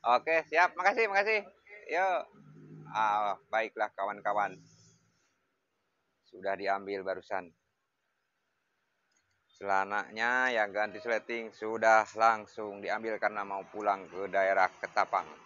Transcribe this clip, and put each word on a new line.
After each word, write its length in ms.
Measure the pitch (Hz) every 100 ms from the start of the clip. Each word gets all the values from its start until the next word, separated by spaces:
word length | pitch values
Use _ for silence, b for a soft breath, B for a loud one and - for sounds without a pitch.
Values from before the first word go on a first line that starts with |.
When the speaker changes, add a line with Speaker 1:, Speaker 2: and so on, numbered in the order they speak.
| 113 123
Speaker 1:
Oke, 200 | - 160 156
siap. 240 | 156 180 165
Makasih, 280 | 185 233 220
makasih. 300 | 196 202 220
Speaker 2:
Oke. 480 | 202 _ _ 208 -
Speaker 1:
Yuk. 300 | - 254 170 - - - - - - -
Ah, 480 | 107 107 104 104 95 _
baiklah 400 | 107 113 - 107 -
kawan-kawan. 600 | 98 101 104 101 101 95 - - - _ _ _ _ _ _ _ _ _ _ _ _ _ _
Sudah 280 | 95 98 98
diambil 480 | 98 98 98 101
barusan. 480 | 95 92 - 98 87 _ _ _ _ _ _ _ _ _ _ _ _ _ _ _ _ _ _ _ _
Celananya 1000 | _ 98 95 98 104 95 107 117 127 127
yang 240 | 117 104
ganti 240 | 98 107 101
sleting 560 | 117 113 - 117 113
sudah 540 | - 110 113 110 110 107 107
langsung 640 | 113 110 104 - 107 101
diambil 380 | 98 107 113 107
karena 240 | 104 104
mau 180 | 101 98 95
pulang 400 | 104 104 98 90
ke 160 | 87 98
daerah 420 | 95 95 95 92 -
Ketapang. 480 | - - 98 95 80 78